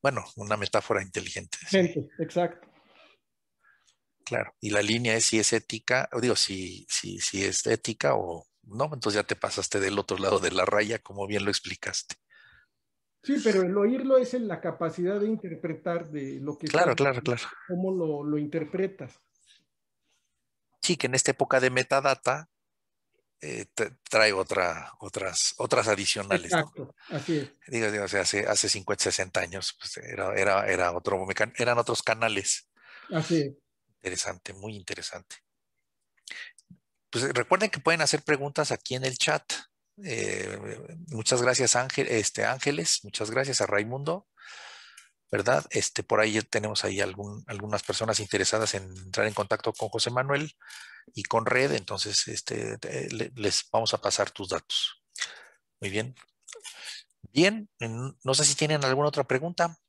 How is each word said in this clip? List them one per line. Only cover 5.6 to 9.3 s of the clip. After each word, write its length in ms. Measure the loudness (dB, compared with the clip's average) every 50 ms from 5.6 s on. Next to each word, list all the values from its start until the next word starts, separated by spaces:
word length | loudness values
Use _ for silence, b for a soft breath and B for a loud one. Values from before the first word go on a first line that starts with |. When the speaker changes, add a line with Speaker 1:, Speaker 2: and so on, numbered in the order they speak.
| 0 _ -8 -6 _ 2 2 2 2 0
Speaker 1:
o 80 | -2 0
digo, 160 | 2 2 4
si, 480 | 4 2 0 -2 -6 -6 -8 -10 -14 -8 -4
si, 280 | -4 -4 -2 -4 -6 -4
si 260 | -4 -2 0 0 0
es 220 | 2 0 0 2
ética 480 | 2 0 0 0 -6 -4 _ 0 2 2
o 320 | 2 0 -4 -8 -10 -12 _ _ _ _ -14
no, 140 | -4 -4 -4 -4
entonces 220 | -4 -4 -2 0 0
ya 120 | 0 0
te 80 | 0